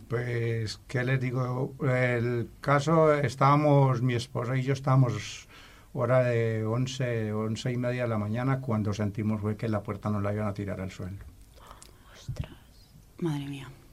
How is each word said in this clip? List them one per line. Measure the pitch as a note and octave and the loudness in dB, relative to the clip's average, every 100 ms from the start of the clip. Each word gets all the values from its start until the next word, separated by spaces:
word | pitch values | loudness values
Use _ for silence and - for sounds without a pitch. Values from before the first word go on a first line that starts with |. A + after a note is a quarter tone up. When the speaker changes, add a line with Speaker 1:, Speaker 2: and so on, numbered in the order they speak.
| - | -2
Speaker 1:
pues, | A#2 B2 A#2 A#2 A#2 G#2+ - - | -4 -2 -2 -2 -2 -4 -8 -6
¿qué | B2+ | -4
les | B2 C3 | 0 0
digo? | B2+ C3 B2 B2+ C3+ - | -2 -2 -2 -2 -4 -4
El | C3 B2+ B2+ A#2+ A#2 A#2+ A2+ - | 0 2 2 2 0 -2 -4 -6
caso, | - C#3+ D3 E3 D#3 | 2 2 4 4 6
estábamos, | D3 C3+ - C3+ D3 D3+ C#3+ C3+ A#2+ | 4 0 2 4 6 6 6 6 4
mi | B2+ A#2+ | 2 0
esposa | - A#2+ A#2+ C3 | -2 -4 -2 -2
y | |
yo | C3 | 0
estábamos | C#3 C#3 C3 B2 G#2 - - - - - - - | -2 4 4 4 2 -8 -14 -16 -20 -20 -20 -12
hora | C#3+ A#2+ B2+ | -4 2 4
de | B2 A#2 A2+ A2 A2 | 4 2 0 0 0
once, | A#2 B2+ - B2 A#2 G#2+ | 0 -2 -2 -2 -2 -2
once | G#2+ A2 A2 B2+ | -2 -2 -4 -4
y | A#2+ | -2
media | B2 B2 | -2 -2
de | A#2+ | -2
la | A2 | -2
mañana | G#2 A2+ B2+ C3+ | -2 -2 0 -2
cuando | C3+ A2 G#2+ | 0 0 0
sentimos | G2+ G#2+ G2 G#2+ G#2+ | -2 -4 -2 -2 -2
fue | G#2 G#2+ | -2 -4
que | A#2 | -2
la | G#2 | -4
puerta | G2+ G2 G#2+ | -4 -6 -4
nos | G#2 | -2
la | G2+ | -2
iban | G#2 G#2+ | -2 -4
a | |
tirar | G2 G2+ F#2+ | -4 -6 -6
al | F#2 | -8
suelo. | - F#2 G2+ - - - - - - - - - | -10 -12 -12 -14 -20 -20 -20 -20 -20 -20 -20 -20
Speaker 2:
Ostras, | - - - - - - - - - - - | -18 -14 -10 -10 -12 -20 -20 -20 -20 -20 -8
madre | E3+ D3 C#3 | -4 -4 -6
mía. | C#3 C3+ - - | -10 -14 -18 -20